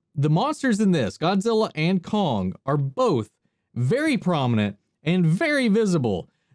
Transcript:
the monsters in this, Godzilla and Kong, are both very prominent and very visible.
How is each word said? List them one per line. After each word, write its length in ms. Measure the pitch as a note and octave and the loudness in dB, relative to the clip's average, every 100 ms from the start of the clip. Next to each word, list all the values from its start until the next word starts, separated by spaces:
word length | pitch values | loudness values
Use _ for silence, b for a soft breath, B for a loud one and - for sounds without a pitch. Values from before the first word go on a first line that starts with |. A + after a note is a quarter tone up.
| _ | _
the 160 | - D3+ | -2 0
monsters 500 | D#3+ C4+ D4+ C4 G3+ | 2 0 -2 0 2
in 120 | G#3 | 2
this, 260 | E3+ G2+ - | 2 -2 -4
Godzilla 540 | D#3+ G3 A3 A3 A3 D3+ | -2 0 0 0 0 -2
and 280 | D#3+ F#3+ | -2 -2
Kong, 500 | - G#3+ F3 G#2+ F#2 - - | -2 -2 0 -2 -4 -6 -4
are 120 | D3 | -2
both 520 | C3+ F#3 B3+ B2+ G#2 _ _ _ _ | -2 -2 0 0 -4 _ _ _ _
very 440 | - B2+ B3+ D#4 A3+ | -4 -2 0 0 0
prominent 600 | F3+ D#3 B2+ A2+ G#2 - _ _ | 0 0 0 0 -2 -6 _ _
and 220 | D#3 F#3 E3 | -2 0 2
very 420 | E3+ E4 C#4+ A#3+ | 2 0 0 2
visible. 640 | G#3 G#3+ E3+ A#2 F2+ - _ _ | 2 2 0 0 -2 -6 _ _